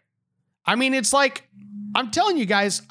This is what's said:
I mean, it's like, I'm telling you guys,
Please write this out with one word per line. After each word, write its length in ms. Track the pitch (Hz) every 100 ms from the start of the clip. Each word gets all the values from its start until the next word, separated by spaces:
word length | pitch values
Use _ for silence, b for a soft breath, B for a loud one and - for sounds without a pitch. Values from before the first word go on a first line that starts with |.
| _ _ _ _ _ _ -
I 100 | 220
mean, 180 | 262
it's 200 | 262 208
like, 360 | 277 277 - - - - - - -
I'm 160 | 247
telling 260 | 330 415 330
you 80 | 190
guys, 380 | 202 202 - -